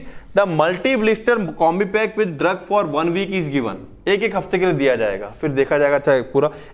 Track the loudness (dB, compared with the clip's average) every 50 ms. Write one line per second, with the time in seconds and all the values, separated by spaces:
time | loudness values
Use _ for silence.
0 | -8 -14 -16 -16 -16 -4 0 0 0 2 2 2 2 2 0 0 0 0 0 2
1 | 2 2 0 2 2 0 0 2 0 -4 -2 0 2 2 2 2 0 0 0 -2
2 | -2 -2 -2 -2 -2 -2 -2 0 0 0 0 -2 -4 -2 0 0 0 0 -2 -2
3 | 0 0 0 -2 -2 -2 -2 -4 -4 -2 -2 -2 -2 -2 -4 -8 -12 -18 -20 -8
4 | -2 0 0 0 0 -2 -2 -4 -4 -2 -2 0 2 2 2 2 2 2 2 2
5 | 2 0 -2 -4 -6 -10 -10 -6 -4 -2 0 0 2 2 2 2 2 2 2 2
6 | 2 2 2 2 2 0 0 2 2 2 0 -6 -12 -18